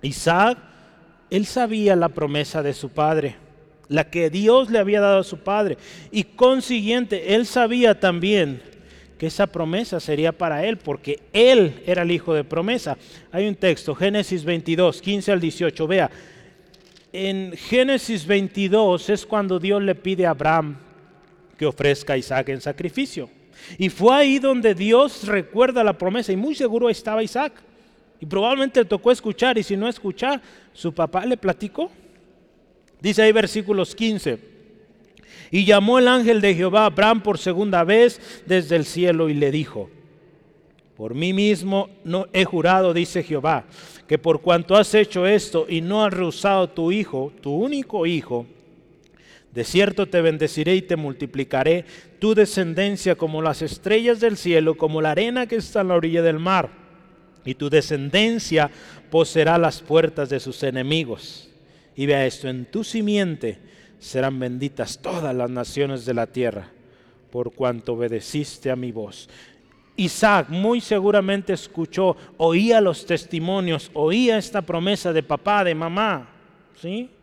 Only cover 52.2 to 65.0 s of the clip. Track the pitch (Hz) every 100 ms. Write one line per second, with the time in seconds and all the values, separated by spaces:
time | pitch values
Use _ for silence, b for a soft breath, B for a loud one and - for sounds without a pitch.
52.2 | 214 214 208 - 175 160 202 202 185 170
53.2 | 160 156 160 151 156 - 196 214 240 233
54.2 | 226 208 180 165 156 160 160 156 156 151
55.2 | 226 247 240 233 - 214 185 175 165 165
56.2 | 165 156 170 190 - - - - _ _
57.2 | _ _ - 131 143 151 135 147 139 185
58.2 | 220 233 - 156 147 B B B - 160
59.2 | 156 - 156 170 165 - - 156 160 151
60.2 | 139 135 135 127 139 131 131 160 143 107
61.2 | - - - _ b b b - 139 143
62.2 | 131 - 135 127 123 208 214 226 208 208
63.2 | 190 156 117 98 B B B B - 131
64.2 | 135 135 127 127 139 143 110 -